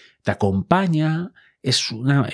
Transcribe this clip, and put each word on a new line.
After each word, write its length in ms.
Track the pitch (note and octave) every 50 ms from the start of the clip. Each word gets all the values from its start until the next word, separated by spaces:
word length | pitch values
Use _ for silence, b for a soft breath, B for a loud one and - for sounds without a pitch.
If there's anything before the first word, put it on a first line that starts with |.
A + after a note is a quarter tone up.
| B B B B _
te 80 | -
acompaña, 1000 | G2+ - G#2+ G2 F#2+ G2 - - F3 F#3 G3 F3+ D#3+ D3+ D#3 D#3 D#3+ E3 F3 - b b b b b b
es 300 | - C3+ B2 - - -
una, 380 | A#2+ A2 B2 C3+ C#3+ C#3 A#2+ -